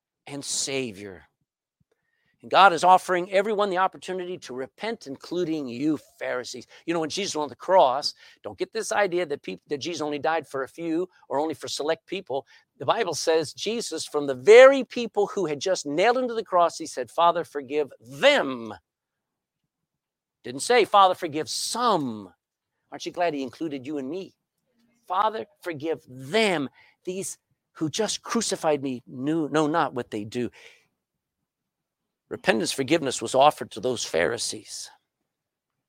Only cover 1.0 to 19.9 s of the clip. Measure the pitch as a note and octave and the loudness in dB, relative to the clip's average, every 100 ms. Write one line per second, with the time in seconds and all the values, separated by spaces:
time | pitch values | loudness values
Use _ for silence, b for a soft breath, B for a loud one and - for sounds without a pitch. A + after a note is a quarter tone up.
1 | G2+ F2 - _ _ _ _ _ _ _ | -16 -18 -20 _ _ _ _ _ _ _
2 | _ _ _ _ A#2+ D3 F#3+ D#3+ F3 F#3 | _ _ _ _ 0 6 6 6 6 6
3 | - F3+ F#3 G3 G#3 G3+ G#3 F3+ F#3+ D3 | 4 -2 0 0 0 0 0 0 -2 -4
4 | - F#3 F3+ F3+ - B2 B2+ - G#3+ A#3 | -10 -10 -8 -12 -12 -10 -10 -10 -10 -10
5 | C#3 C3+ - F3 E3 D#3 B2+ A#2 D3+ D3 | -12 -16 -8 -6 -4 -4 -6 -4 -2 -2
6 | - - C3 B2+ A#2 A#2+ - b - E3+ | -6 -10 -6 -6 -8 -14 -18 b -6 -4
7 | D#3 F#3+ F#3+ D3+ D3 - - F#3 C#3 C3 | -4 -4 -6 -4 -6 -6 2 6 6 4
8 | D3 b b b G#2 G2+ F#3 A3+ G3+ G#3+ | -4 b b b -14 -8 -8 -6 -4 0
9 | G3+ F3 E3 C#3+ - F#3 - D3 C#3 D#3 | 0 0 -4 -6 -10 -14 -10 -8 -6 -6
10 | D3+ D3 D#3 E3 - C3+ C3 - E3+ E3 | -6 -4 -2 -4 -4 -8 -8 -8 -6 -4
11 | F3+ b b C3+ D#3+ D3 B2+ - D3 D#3+ | -6 b b -4 -4 -6 -8 -4 -4 -4
12 | _ F#3+ F#3 C3+ b b b - C#3 G3+ | _ -12 -8 -8 b b b -6 -2 0
13 | F#3 D3 E3 D#3+ D3 - G3+ A#3 - D#3+ | -2 -2 2 2 0 -6 -6 -6 -6 -10
14 | - D3 C#3+ B2+ C3+ A#3 C4 C#4 A#3 A#3+ | -6 -4 -4 2 10 12 12 10 0 -6
15 | A#3 G#3 G3 G#3 D#3+ C#3+ F#3+ F3 C#3+ D3+ | -4 -2 -2 -2 -4 -2 -2 -4 -2 2
16 | A3 B3 B3 A3+ G3 F3+ E3+ - D#3 - | 2 2 0 -4 0 2 2 0 -8 -8
17 | A#2+ - E3+ E3+ D3 D3 B2+ D3 C3+ - | -6 2 4 2 -2 -8 -4 -2 -4 -8
18 | A2+ C#3 C4+ C4+ C#3+ B2 A2+ G2+ _ _ | -18 2 4 4 0 -6 -10 -14 _ _
19 | _ _ _ _ _ _ _ _ _ | _ _ _ _ _ _ _ _ _